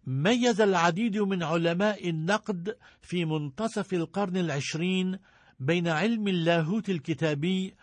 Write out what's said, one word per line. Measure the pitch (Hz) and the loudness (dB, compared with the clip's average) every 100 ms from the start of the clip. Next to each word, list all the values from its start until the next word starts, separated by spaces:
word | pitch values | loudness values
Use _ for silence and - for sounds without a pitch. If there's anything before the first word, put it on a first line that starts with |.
| - | -4
ميز | 131 165 240 240 220 | 0 2 4 2 4
العديد | 214 180 170 170 233 208 | 4 4 2 2 0 0
من | 202 190 | 0 0
علماء | 156 170 170 175 208 202 175 | 0 2 2 2 0 0 -4
النقد | 160 160 208 - 185 180 - - _ | -2 0 -2 -2 -6 -6 -10 -18 _
في | - 175 160 | -6 -2 0
منتصف | 156 147 - 226 214 190 | -2 -4 -4 -4 -4 -2
القرن | 180 160 196 202 185 | -2 -2 -4 -2 0
العشرين | 170 139 135 156 180 190 185 190 _ _ _ _ | -2 -2 -4 -2 0 0 -2 -6 _ _ _ _
بين | 131 175 170 | 0 0 2
علم | 156 208 226 202 | 0 0 0 0
اللاهوت | 180 160 170 156 220 202 | 2 2 2 2 -2 -2
الكتابي | 175 147 156 160 147 170 190 190 _ | -4 -2 -2 0 0 0 -2 -4 _